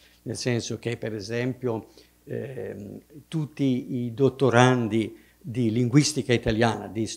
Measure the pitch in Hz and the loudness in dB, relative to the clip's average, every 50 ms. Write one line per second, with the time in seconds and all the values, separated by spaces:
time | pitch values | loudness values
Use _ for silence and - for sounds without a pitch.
0 | _ _ _ _ - 131 110 98 - 127 123 117 104 - 117 107 - 117 120 117 | _ _ _ _ -12 -10 -8 -6 -2 -2 -2 -2 -2 -6 -8 -8 -6 -8 -8 -6
1 | - 117 107 110 95 104 113 120 123 131 127 127 - 123 113 110 107 - _ - | -6 -8 -8 -8 -8 -6 -4 -4 -4 -4 -4 -4 -4 -4 -4 -4 -8 -12 _ -20
2 | - _ _ _ _ - 127 117 113 - 131 113 104 101 101 98 101 101 101 104 | -20 _ _ _ _ -10 -8 -8 -8 -8 -10 -10 -10 -10 -10 -12 -12 -14 -14 -16
3 | - _ - 156 127 - - 160 151 - - - 143 135 127 123 - - - 123 | -18 _ -20 -20 -14 -8 -6 -6 -6 -6 -4 -2 0 0 0 0 -2 -4 -6 -6
4 | 120 120 113 113 139 131 131 - 139 127 110 120 123 127 127 123 117 110 110 113 | -6 -4 0 2 2 2 4 4 2 4 6 8 8 8 6 4 2 0 0 0
5 | 107 95 - - - _ _ _ - 151 113 127 123 110 104 120 127 120 110 151 | 0 -2 -4 -12 -20 _ _ _ -12 -8 -4 0 0 0 2 2 2 4 4 4
6 | 147 - - 135 120 - 123 110 - 120 113 107 117 117 107 101 101 98 92 110 | 4 4 2 -2 0 0 0 2 2 0 2 2 2 2 0 -2 -6 -8 -4 -4
7 | 110 98 - | -4 -4 -6